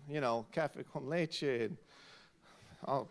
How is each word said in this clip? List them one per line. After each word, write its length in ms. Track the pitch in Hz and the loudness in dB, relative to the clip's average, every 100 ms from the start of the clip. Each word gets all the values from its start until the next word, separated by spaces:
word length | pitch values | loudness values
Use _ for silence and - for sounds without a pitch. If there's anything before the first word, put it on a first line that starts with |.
| 143 | -4
you 120 | 151 | 0
know, 240 | 131 117 110 | 2 2 0
café 320 | - 151 - 123 | 0 0 -2 -8
con 160 | 151 135 | -6 -2
leche 340 | 170 160 - | 0 0 0
and, 320 | 147 120 110 170 - - - - - _ - - - - - | 2 2 0 -2 -12 -20 -20 -20 -20 _ -20 -20 -20 -10 0
oh, 180 | 135 113 | 0 0